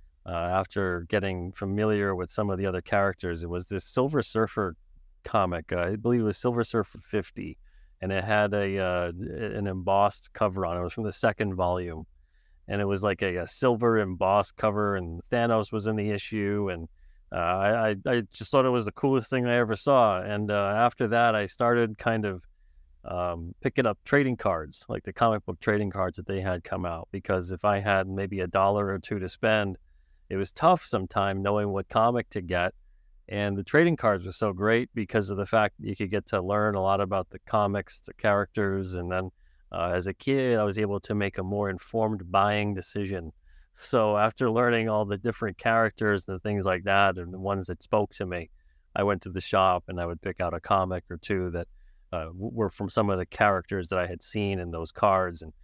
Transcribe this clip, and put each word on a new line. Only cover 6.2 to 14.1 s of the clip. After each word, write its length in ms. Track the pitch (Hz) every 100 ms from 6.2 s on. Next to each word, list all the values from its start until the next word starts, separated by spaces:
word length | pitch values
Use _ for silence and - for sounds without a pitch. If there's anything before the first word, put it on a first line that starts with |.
it 40 |
was 140 | 110 95
Silver 260 | 123 120
Surfer 340 | 113 117 101 95
fifty, 560 | - 107 92 - 82 - - - - _
and 120 | 95
it 120 | 98
had 280 | 95 107 104
a, 260 | 104 98 98
uh, 300 | 92 90 87
an 580 | 85 92 - 107 104 101
embossed 680 | 92 90 98 101 - -
cover 340 | - 107 92 90
on 100 | 87
it. 40 |
It 20 |
was 100 | 87
from 120 | -
the 80 | 107
second 420 | - 117 104 104
volume, 520 | 92 90 90 90 80 - _ _ _ _ _ -
and 120 | 101
it 40 |
was, 180 | 101 98
like, 200 | 101 95
a, 140 | 98 90
a 120 | 82
silver 500 | - 131 117 120 110
embossed 580 | 98